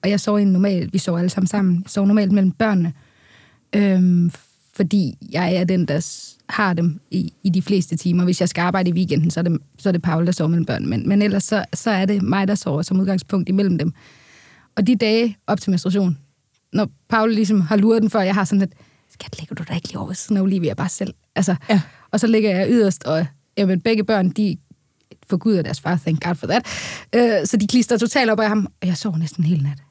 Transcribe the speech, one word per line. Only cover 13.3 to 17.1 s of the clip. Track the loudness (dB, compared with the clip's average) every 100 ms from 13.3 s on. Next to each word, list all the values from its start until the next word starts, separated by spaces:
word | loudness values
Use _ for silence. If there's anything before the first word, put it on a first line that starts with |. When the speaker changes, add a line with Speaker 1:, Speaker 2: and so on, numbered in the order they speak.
| -4 0
Speaker 1:
imellem | 0 0 0
dem. | -2 -6 -20 -20 _ -20 -20 _ _ -2
Og | 0
de | 2
dage | 2 2 0 -4 -4
op | -4
til | 0
menstruation, | 0 0 0 0 -2 _ _ _ _ _
når | -2 -2 -6
Paul | _